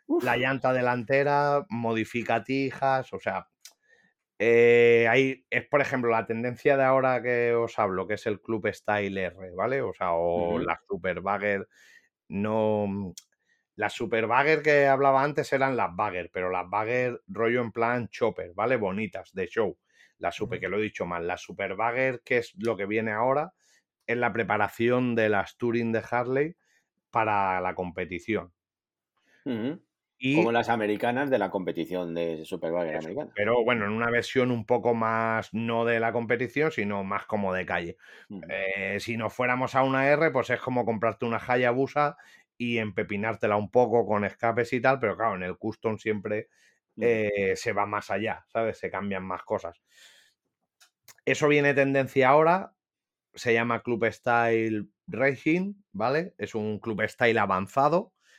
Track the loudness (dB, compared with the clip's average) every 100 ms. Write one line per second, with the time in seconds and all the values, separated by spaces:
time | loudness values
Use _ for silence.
0 | -2 0 2 0 0 0 2 2 2 0
1 | 2 2 4 2 2 0 -2 -4 -2 -2
2 | -2 -4 -2 -2 0 -2 -2 -2 0 0
3 | -2 -8 -6 -6 -8 _ -20 _ _ _
4 | _ _ _ 0 4 8 8 8 8 8
5 | 6 4 4 0 -4 -4 0 0 2 0
6 | 0 0 0 -4 -6 0 2 4 4 4
7 | 4 0 0 0 2 2 0 0 0 0
8 | -2 -4 -4 -6 -4 -2 -2 -4 -2 -2
9 | -2 -4 -6 -8 -12 -4 -2 -2 -4 -4
10 | -2 0 2 0 0 0 -2 -4 -4 -6
11 | -4 -4 -2 -2 0 -2 -4 _ -20 -20
12 | _ _ -10 -6 -2 0 2 0 -2 -4
13 | -8 -12 -20 _ _ _ _ -6 -6 -4
14 | -4 -2 0 2 2 2 4 4 6 4
15 | 4 4 2 -2 -2 0 0 0 -2 -2
16 | -4 -4 -8 -4 -4 -4 -4 -4 -2 -2
17 | -2 -4 -10 -2 0 0 -2 -2 0 0
18 | -4 -2 -4 -2 -10 -4 -2 0 -2 -2
19 | -6 -8 -12 -8 -6 -2 -2 -4 _ _
20 | _ -6 -6 -4 -6 -6 -4 -2 -4 -4
21 | -6 -4 -4 -6 -8 -8 -6 -2 -2 0
22 | -2 -2 -2 -2 -2 -6 -4 -2 -2 -2
23 | -2 0 0 0 -2 _ _ _ _ _
24 | -6 -2 -2 0 0 0 0 0 2 2
25 | 0 2 2 2 -2 -4 -2 -2 0 -2
26 | -2 -4 -2 -2 -2 -6 _ _ _ _
27 | _ -2 0 2 0 0 -2 -4 -6 -6
28 | -8 -8 -4 -4 -4 _ _ _ _ _
29 | _ _ _ _ -8 -6 -6 -8 _ _
30 | _ _ 0 2 2 2 0 0 0 0
31 | 0 -2 0 0 0 -2 -4 -4 -4 -4
32 | -4 -4 -4 -4 -8 -6 -4 -2 -2 -4
33 | -6 -10 -8 -2 0 2 2 0 0 -2
34 | 0 0 0 0 0 0 0 0 2 0
35 | 0 0 0 -2 -4 -6 -2 0 0 2
36 | 0 -2 -2 -2 -2 -2 -2 -2 -4 -2
37 | -4 -6 -4 -4 -2 -2 -2 -4 -4 -12
38 | -18 -20 -16 -16 -10 -6 -4 -4 -4 -4
39 | -4 -4 -4 -2 -2 0 0 2 2 4
40 | 4 4 2 0 -2 -2 -2 -2 0 0
41 | 0 -2 -4 -4 0 2 2 2 0 0
42 | 0 -2 -20 -20 _ -8 -2 -2 -2 -4
43 | -4 -2 -2 -2 2 2 2 2 4 2
44 | 2 0 0 -2 -2 0 0 0 2 2
45 | 0 0 -2 -2 -6 -6 -8 -4 -4 -4
46 | -2 -4 -2 -6 -6 _ _ _ _ -2
47 | 0 2 0 0 0 -2 -2 -2 0 -2
48 | -4 -4 -4 -6 _ -4 -4 -4 -6 -6
49 | -6 -6 -6 -8 -6 -6 -6 -16 _ _
50 | -20 -20 _ _ _ _ _ _ _ _
51 | _ -8 -2 2 4 4 4 4 2 2
52 | 0 4 6 6 6 2 -2 _ _ _
53 | _ _ _ -6 0 2 2 -2 -2 0
54 | 0 -2 0 2 4 2 0 -2 -6 _
55 | -12 -2 0 0 0 0 -2 -10 _ -4
56 | -2 -2 -4 -8 -8 -6 -6 -6 -6 -4
57 | -4 0 2 2 2 0 -2 2 2 2
58 | -2 _ _